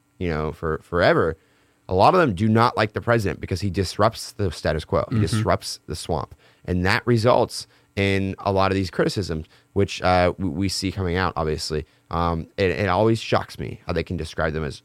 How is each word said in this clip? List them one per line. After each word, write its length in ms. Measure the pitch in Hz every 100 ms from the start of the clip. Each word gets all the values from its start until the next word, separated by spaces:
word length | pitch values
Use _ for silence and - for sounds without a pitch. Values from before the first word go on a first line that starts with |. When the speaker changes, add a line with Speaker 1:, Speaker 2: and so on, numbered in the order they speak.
| _ -
Speaker 1:
you 120 | 87
know, 240 | 78 78
for 240 | 73 80 78
forever, 540 | - 87 104 165 87 80 _ _ _ _ -
a 40 |
lot 200 | 92 117
of 80 | 180
them 120 | 160
do 140 | 87 110
not 300 | 110 117 -
like 160 | 110
the 80 | -
president 400 | 95 120 98 67
because 180 | 87 95
he 100 | 104
disrupts 600 | 87 92 - 104 - -
the 180 | - 101
status 360 | - - 78 -
quo. 140 | 95 -
He 60 | 110
Speaker 2:
Mm-hmm. 60 |
Speaker 1:
disrupts 600 | 101 107 107 98 - - -
the 80 | -
swamp. 380 | - 80 - - _ _
And 220 | - 90 92
that 200 | 110 -
results 600 | 120 113 - - - - _ _ -
in 360 | 98 98 95 -
a 140 | 101
lot 180 | 95 95
of 40 | 95
these 140 | 92
criticisms, 560 | - 175 - 85 80 78 _ _
which, 280 | 98 101 -
uh, 280 | 92 90 90 -
we, 100 | 92
we 220 | 76 98
see 200 | - 98
coming 280 | 95 92 87
out, 160 | 92 -
obviously. 500 | 80 76 - 78 69 _ -
Um, 360 | 85 85 85 - -
it, 160 | 95
it 160 | 73 98
always 320 | 90 110 117
shocks 400 | - 117 - -
me 220 | - - -
how 40 |
they 120 | 85
can 120 | 85 87
describe 380 | 78 - 80
them 100 | 78
as 200 | 76 62